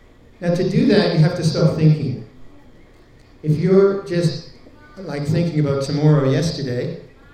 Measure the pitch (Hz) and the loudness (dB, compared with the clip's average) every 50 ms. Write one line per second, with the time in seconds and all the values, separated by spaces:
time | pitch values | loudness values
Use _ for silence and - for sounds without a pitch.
0 | - - _ _ - - - - 170 175 175 185 180 - 202 247 - - 208 202 | -20 -20 _ _ -20 -20 -16 -8 -4 -2 0 0 0 0 0 2 2 4 4 4
1 | 175 170 165 160 156 - - - 160 - - 170 - - - 160 156 156 147 135 | 2 2 2 2 2 2 2 0 -2 -2 0 2 2 2 2 4 4 4 4 2
2 | 127 117 - - - - - - - - - - - - - - - - - _ | 0 -4 -6 -8 -10 -16 -20 -20 -20 -20 -20 -20 -20 -20 -20 -20 -20 -20 -20 _
3 | _ _ - - - _ - - - 151 151 151 175 185 190 190 196 196 196 - | _ _ -20 -20 -20 _ -20 -8 -4 -2 -2 0 0 2 4 4 4 4 2 -2
4 | - 165 175 170 170 160 - - - - - - - - - - - - - - | -6 -6 -4 -2 -2 -2 -4 -6 -12 -18 -20 -20 -20 -20 -20 -20 -20 -20 -20 -18
5 | 190 156 143 147 147 147 160 170 170 160 151 151 151 139 139 139 135 139 147 143 | -14 -12 -10 -8 -6 -4 -2 -2 -2 -2 -2 -2 -2 0 -2 -2 -4 -4 -2 0
6 | 151 151 151 143 135 131 135 131 - 165 - 156 123 120 123 123 147 170 - - | 2 4 4 4 2 2 0 0 -2 -2 -4 -6 -6 -6 -6 -6 -6 -6 -8 -12
7 | - - - - - - | -16 -20 -20 -20 -20 -20